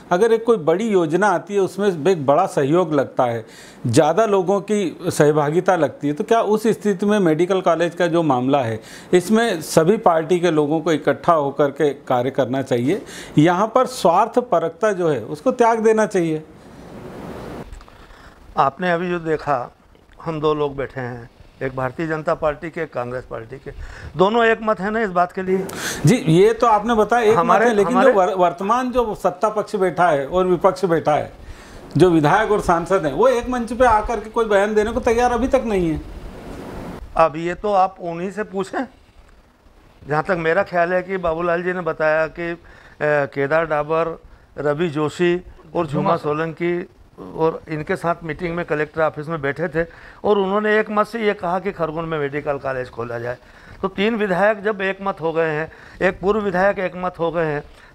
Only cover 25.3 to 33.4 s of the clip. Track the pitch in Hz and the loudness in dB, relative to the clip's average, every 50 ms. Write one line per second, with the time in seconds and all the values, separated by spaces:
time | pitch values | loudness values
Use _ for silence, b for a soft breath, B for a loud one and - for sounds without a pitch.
25.3 | - 196 185 185 190 190 190 - B B B B B B - 147 233 240 - 156 | -2 -4 -2 0 0 -2 -2 -4 B B B B B B 4 4 4 4 4 4
26.3 | 160 175 196 220 226 220 240 233 214 208 190 233 240 214 214 208 233 240 233 208 | 6 6 6 6 6 4 4 4 4 4 2 2 2 2 2 2 2 2 4 4
27.3 | 226 175 170 170 180 202 220 240 226 202 196 170 175 190 - 262 254 196 180 196 | 4 4 4 4 4 4 4 4 4 2 2 4 4 6 6 6 6 6 4 2
28.3 | 196 190 180 170 170 - 196 202 226 247 254 254 226 254 233 214 196 - - 185 | 4 2 2 2 2 0 -2 0 0 0 0 0 0 -2 -2 -2 -2 -2 -2 -2
29.3 | - - - 214 - 208 196 - - 202 190 185 151 175 170 170 156 139 139 139 | -2 0 -2 -2 0 -2 -4 -4 -2 0 0 0 2 2 2 2 2 0 0 0
30.3 | 170 185 185 185 180 156 - 190 185 - - 180 170 156 123 151 151 135 107 - | 0 0 2 2 2 2 2 2 2 2 0 0 0 2 2 2 0 0 0 -4
31.3 | - - B B B B B B B B B B - 139 160 185 165 160 147 147 | -10 -16 B B B B B B B B B B 2 4 6 6 6 4 4 4
32.3 | 175 208 220 196 208 196 - - 175 165 175 - 190 190 156 147 131 156 226 269 | 4 2 2 2 0 0 2 2 0 0 2 0 0 0 0 0 0 2 4 4
33.3 | 247 233 | 4 2